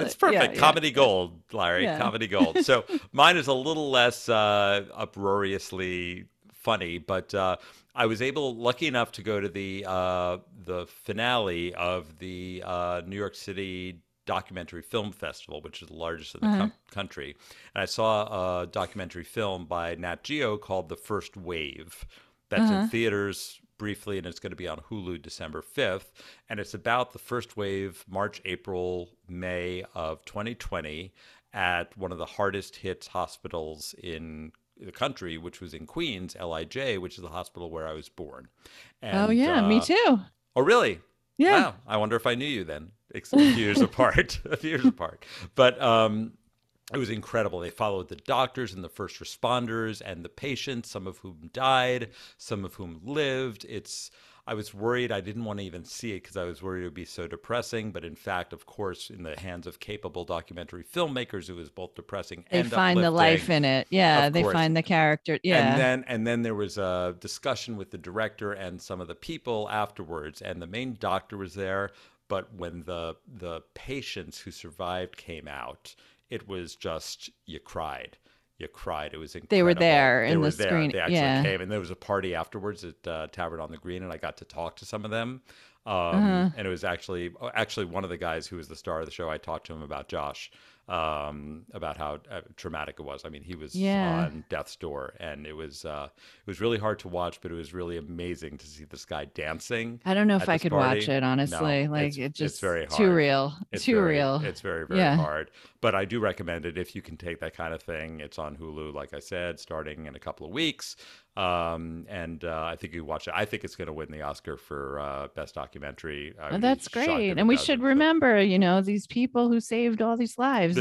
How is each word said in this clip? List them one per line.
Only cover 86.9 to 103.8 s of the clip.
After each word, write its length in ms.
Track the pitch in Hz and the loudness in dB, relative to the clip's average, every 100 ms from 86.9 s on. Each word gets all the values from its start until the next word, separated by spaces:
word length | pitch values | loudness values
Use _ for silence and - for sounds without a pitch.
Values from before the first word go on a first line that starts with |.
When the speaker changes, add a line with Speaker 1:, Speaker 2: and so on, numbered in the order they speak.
| 87 - 90 87 - | -4 -4 -6 -6 -8
Speaker 1:
oh, 100 | 120 | -6
actually 340 | 113 107 - 87 | -2 -2 -2 -4
one 180 | 90 95 | -4 -6
of 40 | |
the 80 | 87 | -4
guys 300 | 85 80 - | -4 -4 -6
who 80 | 87 | -12
was 140 | 73 | -12
the 80 | 80 | -10
star 240 | - 80 | -6 -4
of 40 | 78 | -4
the 40 | |
show, 180 | - 82 | -6 -6
I 80 | 76 | -6
talked 260 | - 82 - | -6 -8 -8
to 60 | |
him 80 | 78 | -12
about 260 | 73 71 71 | -8 -10 -6
Josh, 440 | 85 73 - - - - _ - 90 | -6 -6 -8 -16 -20 -20 _ -6 -2
um, 680 | 78 76 73 73 73 78 - | 0 -2 -4 -8 -12 -14 -14
about 220 | 98 80 73 | -8 -8 -6
how, 220 | 76 76 - | -6 -8 -10
uh, 120 | 87 - - | -14 -14 -14
traumatic 400 | 90 78 73 - | -8 -8 -8 -10
it 40 | |
was. 200 | 69 71 82 | -12 -12 -12
I 40 | |
mean, 140 | 73 | -14
he 120 | 78 85 | -14 -12
was 180 | 78 180 | -8 -2
Speaker 2:
Yeah. 500 | 196 196 185 82 80 | 0 2 2 0 -2
Speaker 1:
on 180 | 78 - | -4 -8
death's 260 | 76 - - | -8 -8 -10
door, 380 | 80 71 65 - | -8 -8 -10 -10
and 280 | 82 71 76 | -10 -10 -12
it 60 | |
was, 320 | 78 78 76 80 | -12 -12 -10 -10
uh, 240 | 73 71 | -8 -10
it 340 | _ - - - | _ -20 -18 -12
was 120 | 87 | -2
really 180 | 113 110 | 0 2
hard 220 | 107 101 | 0 -2
to 80 | 95 | -4
watch, 320 | 90 87 - | -2 -2 -4
but 100 | 87 | -10
it 40 | 85 | -8
was 180 | 78 | -8
really 240 | 90 85 85 | -8 -6 -6
amazing 600 | 73 85 90 78 78 71 | -8 -6 -6 -6 -8 -12
to 100 | 76 | -16
see 160 | 76 73 | -18 -18
this 200 | 69 - | -16 -10
guy 200 | 80 73 | -8 -8
dancing 760 | - 76 80 - 117 113 120 185 | -6 -6 -6 -4 -4 -4 -6 0
Speaker 2:
I 80 | |
don't 140 | 196 208 | 4 6
know 80 | 196 | 4
if 80 | |
Speaker 1:
at 60 | 185 | 4
Speaker 2:
I 60 | 160 | 2
Speaker 1:
this 80 | |
Speaker 2:
could 80 | 170 | 2
Speaker 1:
party. 260 | 147 127 135 | 4 4 4
Speaker 2:
watch 100 | - | 2
it, 140 | 135 | 2
honestly. 600 | 131 131 139 - 156 139 147 | 4 2 2 0 2 2 2
Speaker 1:
No, 60 | |
Speaker 2:
Like, 160 | 151 147 | 0 0
Speaker 1:
it's, 100 | 139 | -2
Speaker 2:
it 40 | |
Speaker 1:
it's 140 | 135 147 | -6 -2
Speaker 2:
just 220 | 147 - | -4 0
Speaker 1:
very 240 | 95 85 78 | 0 0 0
Speaker 2:
too 80 | - 190 | 6 6
Speaker 1:
hard. 40 | 170 | 8
Speaker 2:
real. 380 | 143 135 143 156 - | 6 4 2 -4 -8
Speaker 1:
It's 140 | 196 | -2